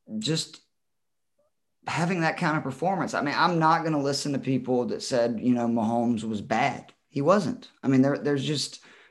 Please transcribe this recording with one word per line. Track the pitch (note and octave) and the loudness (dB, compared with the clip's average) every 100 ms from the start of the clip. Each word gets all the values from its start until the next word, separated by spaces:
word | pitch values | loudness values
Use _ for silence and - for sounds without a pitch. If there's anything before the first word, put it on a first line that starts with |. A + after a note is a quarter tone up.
| - A2 | -10 -6
just | A#2+ D#3+ - - _ _ _ _ _ _ _ _ _ _ _ _ - | -2 -4 -4 -14 _ _ _ _ _ _ _ _ _ _ _ _ -6
having | C3 E3+ F#3 | -2 0 0
that | D#3+ D3+ | 0 0
kind | E3 D3+ | 0 0
of | |
performance. | C3+ B2+ E3+ F#3+ A#2 G#2+ | -4 -4 -2 -2 -2 -2
I | |
mean, | C3+ B2 | -2 0
I'm | E3 E3+ | 2 4
not | D#3+ E3 | 4 2
gonna | D#3+ D3+ | 2 0
listen | C#3 C#3+ D#3 | 0 -2 -2
to | C#3 | -4
people | C3 C3 B2 B2 A#2 | -2 -2 0 -2 0
that | G#2+ | -4
said, | - C3 A#2 A2+ | -2 0 0 0
you | B2 B2 | 0 2
know, | A#2 | 2
Mahomes | A#2 A2 A#2 A#2+ A2+ | 0 0 0 0 0
was | A2 G#2+ | -2 -6
bad. | - A2 C3+ A2+ - _ _ | -2 0 0 -2 -12 _ _
He | C#3+ | 0
wasn't. | C#3+ G3+ D3+ - - _ | 4 4 2 -6 -12 _
I | B2 | 2
mean, | C3+ | 4
there, | C#3 C#3+ | 4 2
there's | C#3 C#3+ C3+ | 0 0 -2
just | D3 - - - - - | -4 -4 -10 -20 -20 -20